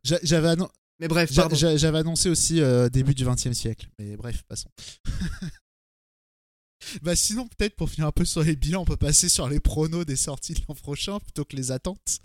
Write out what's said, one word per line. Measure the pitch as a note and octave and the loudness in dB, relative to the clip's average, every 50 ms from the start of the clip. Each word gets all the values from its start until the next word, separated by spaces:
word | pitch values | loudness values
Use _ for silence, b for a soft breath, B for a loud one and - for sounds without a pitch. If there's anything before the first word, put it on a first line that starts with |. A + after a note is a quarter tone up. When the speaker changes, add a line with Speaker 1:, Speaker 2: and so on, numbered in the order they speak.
Speaker 1:
J'a-, | - B2 E3 E3+ | -2 -2 -2 0
j'avais | E3+ C#3 E3+ D#3+ D3+ E3 | 2 2 4 4 4 4
annon-, | E3 E3+ F#3 - _ _ _ _ _ - | 2 2 -2 -6 _ _ _ _ _ -8
Speaker 2:
Mais | E3 D#3 | -4 0
bref, | D#3+ F3 E3+ D3+ | 2 2 2 4
Speaker 1:
j'a-, | C3+ - | 4 4
Speaker 2:
pardon. | E3 D#3+ D#3+ | 4 4 4
Speaker 1:
j'a-, | C3+ D#3+ E3 D#3 | 2 4 4 4
j'avais | C#3+ D#3 D#3+ D3+ D#3+ | 4 4 2 2 2
annoncé | D#3+ E3 E3 - - F#3 | 0 0 0 0 2 2
aussi, | D#3+ - - - E3 E3 | 2 2 2 2 2 4
euh, | D3 B2+ B2 B2 B2 B2 | 4 4 4 4 4 4
début | B2 C3 C3 C#3+ C#3+ | 2 2 2 2 2
du | B2+ B2+ | 2 2
vingtième | B2+ B2 A#2+ - B2+ A#2+ | 0 0 0 -2 -2 -2
siècle. | - - A2+ G#2+ - - - _ - | -2 -4 -6 -6 -8 -12 -18 _ -14
Mais | G#2 G#2 G#2 | -12 -12 -12
bref, | F#2+ A2 A#2+ G#2+ - - - | -10 -8 -6 -6 -8 -8 -8
passons. | A2+ - - - _ - B B B B - | -12 -12 -12 -14 _ -20 B B B B -6
<laughs> | - - - F3+ - - - F#3+ D#3 - - _ _ _ _ _ _ _ _ _ _ _ _ _ _ _ _ _ _ _ _ _ _ _ - B B B B | -6 -4 -4 -4 -4 -6 -6 -10 -12 -12 -14 _ _ _ _ _ _ _ _ _ _ _ _ _ _ _ _ _ _ _ _ _ _ _ -18 B B B B
Bah | D3 F3 F3 | -4 -2 0
sinon, | - - - G#3+ A#3+ B3 | 0 0 0 -2 -4 -6
peut-être | A#3 - - G#3 G3+ - | -6 -4 -2 -2 -2 -2
pour | - E3 C#3+ | -2 -4 -4
finir | - - D#3 | -2 -2 -2
un | D3+ | 0
peu | - - F3 | 2 2 0
sur | - - E3 | 0 0 0
les | D#3 E3 D#3 | 2 2 2
bilans, | C3 C#3 D3+ F3+ F#3+ | 0 0 0 0 0
on | E3+ | 0
peut | - D3+ | 0 0
passer | - F#3+ - D3 - F3+ E3+ | 0 2 2 4 4 4 2
sur | - - D3 B2 | 2 0 0 0
les | D3 D3 | 2 2
pronos | - - D3 D3+ D#3 D#3+ E3 F3 E3+ | 2 2 2 2 0 0 0 -4 -4
des | D3 C3 | -2 -2
sorties | - - D3+ C#3 - - - D#3+ | -4 -4 -4 -6 -8 -8 -6 -6
de | - - | -6 -6
l'an | - C#3+ | -6 -8
prochain | - - C#3+ C#3+ - - - G3+ G#3 | -10 -10 -8 -8 -6 -6 -6 -6 -8
plutôt | - - - D3+ C#3+ | -10 -10 -8 -8 -8
que | - C#3+ | -6 -6
les | C3+ C3 B2 | -6 -4 -4
attentes. | C3 C3 - F3+ G3 - - - - - | -4 -4 -6 -8 -10 -8 -6 -6 -6 -6